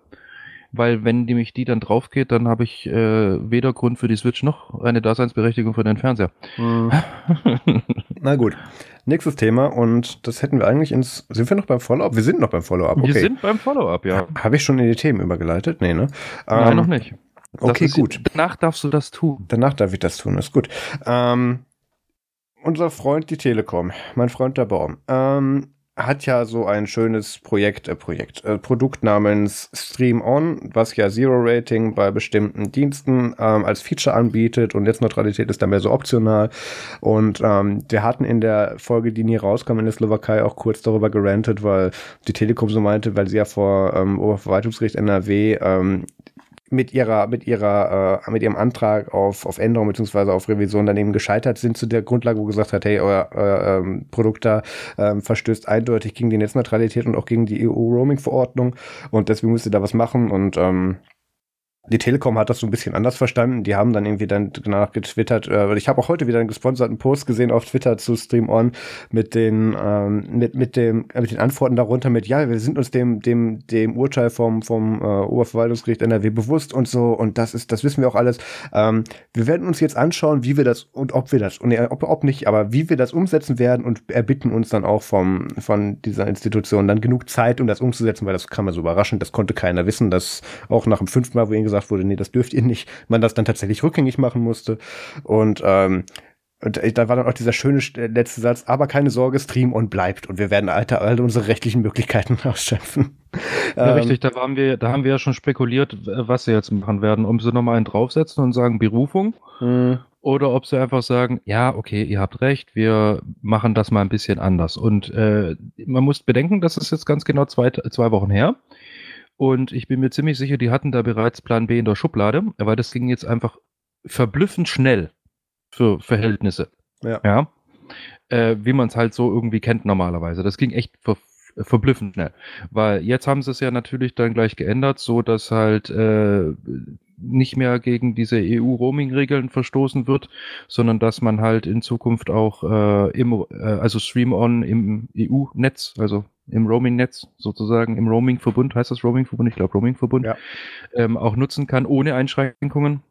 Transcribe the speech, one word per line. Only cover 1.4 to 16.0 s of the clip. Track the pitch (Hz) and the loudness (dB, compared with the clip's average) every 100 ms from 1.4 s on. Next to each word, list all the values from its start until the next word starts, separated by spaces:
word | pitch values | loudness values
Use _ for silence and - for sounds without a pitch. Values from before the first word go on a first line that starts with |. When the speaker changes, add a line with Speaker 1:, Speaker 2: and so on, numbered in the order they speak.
| 113 | -2
Speaker 1:
die | - 123 | -4 -2
dann | 113 | -2
drauf | - 113 - | 0 -2 0
geht, | 135 127 | -4 0
dann | 117 117 | 0 0
habe | 113 | 0
ich, | 117 - - | -2 -6 -4
äh, | 113 110 110 101 92 104 | 0 2 2 2 0 0
weder | 120 131 | 0 0
Grund | - 120 123 | 0 -2 0
für | 117 | 0
die | 107 | 0
Switch | 123 - | -2 0
noch | 143 - - - | -2 -2 -8 -4
eine | 117 117 | 0 2
Daseinsberechtigung | 110 113 117 - 113 113 110 | 2 0 0 0 0 0 0
für | 113 | 0
den | 107 110 | 0 0
Fernseher. | 131 110 90 - - - | 0 0 -2 -4 -14 -6
Speaker 2:
Hm. | 117 117 117 147 - - - 160 - 120 | -2 0 2 2 0 -4 -2 0 0 0
Speaker 1:
<laughs> | - - - - - - | 2 0 -2 -6 -10 -4
Speaker 2:
Na | 139 143 | 0 2
gut. | 110 - - - - - - | 0 -2 -12 -20 -20 -8 -2
Nächstes | 156 151 139 | -2 -2 0
Thema, | 110 117 143 | 2 4 2
und | 123 113 120 117 - 120 | 2 2 2 0 -6 -10
das | - | -6
hätten | 139 139 | 0 2
wir | 101 | 4
eigentlich | 143 151 | 2 2
ins, | 127 127 - - | 0 -2 -6 -6
sind | 107 123 | -2 2
wir | 202 | 0
noch | 196 | 2
beim | 123 | -2
Follow-up? | - 135 202 113 | 0 0 0 2
Wir | |
sind | 120 330 | 2 2
noch | 135 | 0
beim | 85 | 0
Follow-up, | - 90 85 135 | -2 0 2 2
Speaker 1:
Wir | 127 | 2
Speaker 2:
okay. | 143 | 4
Speaker 1:
sind | 196 262 | 2 0
beim | 196 220 | -2 -2
Follow-up, | 262 285 110 87 95 | -2 0 0 -2 0
ja. | 95 | -2
Speaker 2:
Ha-, | 90 156 | -2 -4
hab | 110 | 0
ich | 143 | 2
schon | 143 131 | 2 2
in | 117 | 4
die | 113 | 2
Themen | 156 104 | 0 0
übergeleitet? | 90 87 82 85 165 160 | 0 -2 0 -2 -2 0
Nee, | 90 | 0
ne? | 85 | 2